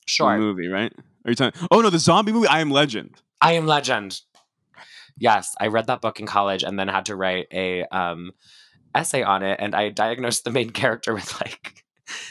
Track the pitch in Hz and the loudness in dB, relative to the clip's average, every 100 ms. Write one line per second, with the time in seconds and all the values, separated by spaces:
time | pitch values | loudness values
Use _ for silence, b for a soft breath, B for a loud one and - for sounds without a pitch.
0 | - - 139 107 107 92 87 95 113 - | -6 0 2 2 0 -2 -4 -4 -4 -6
1 | - _ 117 120 123 - 170 208 220 170 | -20 _ -4 0 0 -2 4 4 6 4
2 | 160 180 214 226 196 151 151 139 147 107 | 4 4 4 2 4 4 2 2 2 0
3 | 58 _ _ - 156 165 156 147 131 117 | -10 _ _ 0 2 2 2 0 2 -2
4 | 98 - _ _ _ _ _ - B B | -4 -12 _ _ _ _ _ -20 B B
5 | B B 113 104 - - 107 113 110 123 | B B 4 4 0 -4 0 0 0 -2
6 | 110 - 107 104 101 95 87 98 95 95 | -4 -6 -2 0 2 0 -4 -4 -2 -2
7 | 95 98 92 92 - 92 92 90 - 95 | -2 -4 -2 -2 -4 -4 -4 -4 -4 -4
8 | 87 82 87 - b b b b _ - | -4 -4 -12 -18 b b b b _ -4
9 | 165 135 101 95 95 98 104 98 104 107 | -2 -2 2 0 0 -2 -2 -2 -2 -2
10 | 110 120 120 - - 123 117 104 123 117 | -2 -2 -4 -4 -2 -2 -2 -2 -2 -2
11 | - 110 - - - - - - _ _ | -4 -6 -6 -8 -10 -10 -18 -20 _ _
12 | - B B | -18 B B